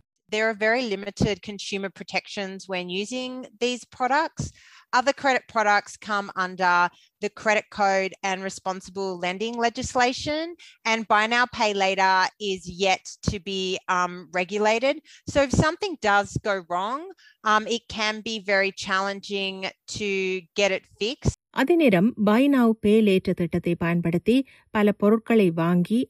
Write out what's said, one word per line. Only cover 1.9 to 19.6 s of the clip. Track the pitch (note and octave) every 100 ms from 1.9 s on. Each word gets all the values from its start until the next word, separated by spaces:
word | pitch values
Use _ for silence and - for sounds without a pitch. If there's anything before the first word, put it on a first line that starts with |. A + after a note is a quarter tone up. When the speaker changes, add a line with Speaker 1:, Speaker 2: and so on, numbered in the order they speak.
| - G3 F#3 - G#3 F#3+ F#3+ F#3+
Speaker 1:
when | F#3 F3+
using | F#3 G#3 B3+ B3+ B3+ A#3 -
these | A#3+ B3 -
products. | - B3+ D4 D#4+ - - - - - -
Other | B3 B3+
credit | - C#4 B3 -
products | A3+ G#3 G3+ - -
come | G#3+ G#3 G3+ F#3+
under | F#3 F3+ F3+ F3 F3 _ _ -
the | G#3
credit | - A3 G#3 -
code | - G3 F#3+ F#3+ -
and | G3 F#3
responsible | F#3+ - F#3+ F#3 F#3+ F#3 F#3+ F3+
lending | F3 F#3+ A3+ A#3+
legislation, | A#3 B3 B3 B3 B3 C4 D4 D4+ E4+ E4+ - _
and | A3+ A3+ A3
Buy | G#3+ A3
Now, | A#3+ B3
Pay | A3+ G#3+
Later | G3 F#3+ F#3+ F#3+ F#3+ F#3 -
is | G#3 F#3 F3+ F3
yet | F#3+ F#3 - -
to | - G#3
be, | F3+ F#3+ F#3 F#3 -
um, | F#3 F3+ F3+ D#3+
regulated. | F3+ F3+ G#3 G#3+ A3+ C4+ D4+ _ - -
So | C#4+
if | C#4
something | - D4+ F4 G4+ D4+
does | G#3 G3+ G3 -
go | G#3+ G3 E3+
wrong, | F3 G3+ C#4 F#4 - - _
um, | A3 G#3+ G#3+
it | A#3 -
can | G#3+ G#3+ G#3+
be | G#3+ A3
very | F#3+ G3 G3 -
challenging | F#3+ F#3+ G3 G3 G3 G3+ F#3+ F#3+